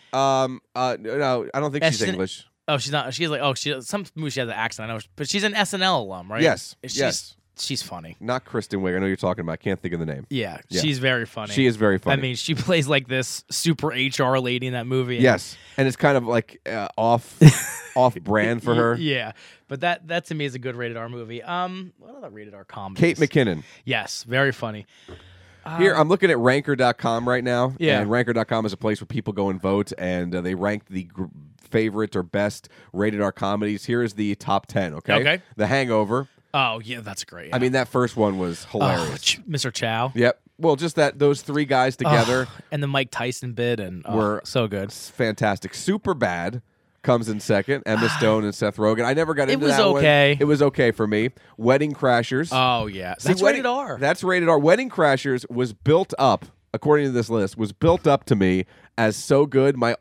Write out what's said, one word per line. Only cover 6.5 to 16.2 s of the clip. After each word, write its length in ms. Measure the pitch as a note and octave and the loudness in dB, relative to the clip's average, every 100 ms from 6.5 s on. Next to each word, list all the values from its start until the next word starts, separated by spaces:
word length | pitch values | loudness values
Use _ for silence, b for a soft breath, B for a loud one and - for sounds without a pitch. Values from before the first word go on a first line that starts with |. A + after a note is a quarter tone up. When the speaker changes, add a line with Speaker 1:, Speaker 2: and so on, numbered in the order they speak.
| G2+ - - | 0 -6 -16
Speaker 2:
She's, 140 | C3 C3 | -10 -4
Speaker 1:
yes. 380 | B2+ - - _ _ - | -2 -4 -10 _ _ -12
Speaker 2:
she's 240 | - C3 | -8 -8
funny. 340 | - F2 E2 - | -8 -14 -16 -12
Speaker 1:
Not 240 | A2 B2+ - | -6 -6 -4
Kristen 340 | A#2+ - G2+ | -8 -4 -4
Wiig. 140 | F#2 F#2 | -2 0
I 40 | |
know 80 | F#2+ | -2
you're 80 | F#2+ | -2
talking 240 | F#2 F2+ | -2 -4
about. 120 | E2 | -6
I 40 | D#2+ | -6
can't 240 | G#2 F#2+ | -4 -4
think 120 | F2+ E2+ | -6 -6
of 40 | |
the 60 | D#2+ | -6
name. 200 | C2+ - | -8 -8
Speaker 2:
Yeah, 300 | C3+ G2+ D#2+ - | -6 -6 -10 -6
Speaker 1:
Yeah. 100 | F#3 | -2
Speaker 2:
she's 180 | D3+ C3 | -2 0
very 260 | C3 B2 A#2 | 0 -2 -4
funny. 260 | - G#2+ | -10 -6
Speaker 1:
She 140 | G#2 C3 | 0 2
is 100 | G#2+ | 2
very 220 | G#2+ F#2+ | 2 2
funny. 220 | - C3+ | 0 -2
Speaker 2:
I 20 | |
mean, 140 | C3 B2 | -2 -6
she 200 | - D3 | -4 -4
<laughs> 0 | |
plays, 320 | - E3+ C#3 | 0 0 2
like, 200 | C#3 B2 | -2 0
this 340 | C3 B2+ - - | -4 -4 -10 -8
super 420 | - E3+ D3+ D3+ | -4 -2 0 -2
H 300 | B2 C3+ - | -2 -4 0
R 180 | C3 C3 | 0 0
lady 280 | B2 B2 B2+ | 0 -4 -4
in 60 | |
that 120 | B2 A#2+ | -6 -2
movie. 280 | C3 B2 A#2+ | -2 -2 2
And 80 | |
Speaker 1:
Yes, 340 | B2+ G2+ - - B - | 2 2 -4 -18 B -2
and 100 | C3+ | -2
it's 100 | B2+ | 2
kind 180 | D3 | 2
of, 100 | C3+ | 2